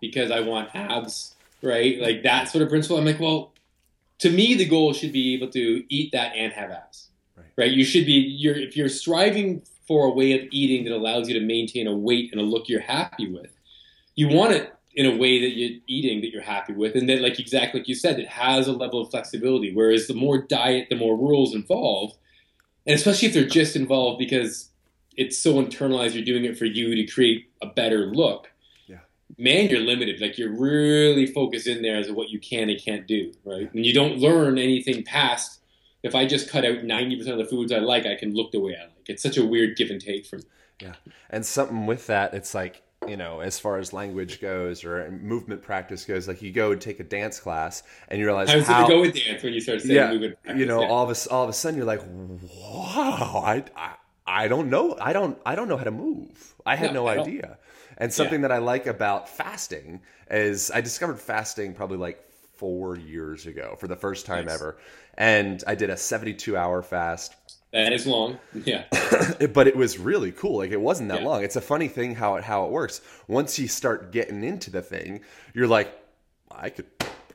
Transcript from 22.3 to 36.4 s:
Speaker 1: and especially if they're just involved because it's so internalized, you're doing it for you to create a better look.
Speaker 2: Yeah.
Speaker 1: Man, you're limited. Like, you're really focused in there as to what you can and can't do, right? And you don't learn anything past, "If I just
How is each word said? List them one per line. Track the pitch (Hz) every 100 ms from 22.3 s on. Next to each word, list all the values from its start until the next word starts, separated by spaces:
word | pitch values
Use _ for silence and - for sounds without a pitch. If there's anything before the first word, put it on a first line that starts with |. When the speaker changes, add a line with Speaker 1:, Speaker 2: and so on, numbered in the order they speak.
| _ _ _ _ _ -
Speaker 1:
and | 147
especially | 202 202 220
if |
they're | 160 139
just | 160 151 143
involved | 131 135 123 120
because | 123 131 113 - - _ _ _ _ -
it's | 135 -
so | 165 139
internalized, | 123 - 139 127 117
you're | 113
doing | 117 123
it | 120 113
for |
you | 113 107 117 110
to | 107
create | - 120 113 - _
a | 101
better | - 113 107 98
look. | 127 135 95 - _ _ _ -
Speaker 2:
Yeah. | 90 _ _ _ -
Speaker 1:
Man, | 123 165 208
you're | 123
limited. | 117 123 110 98
Like, | 104 -
you're | 113
really | 110 135 151 147 151 151 139 135
focused | 143 127 117 120
in | 117
there | 113 107
as | 101
to |
what | 104 110
you | 107
can | - 117 107
and | 101
can't | - 104 92
do, | 107 85 -
right? | 98 95 107
And | 113 117
you |
don't | 127 147 127
learn | 143 165 143 131
anything | 127 127 131 123
past, | 110 147 131 120 - - _ _ _ _
"If | 123
I | 131 135
just | 143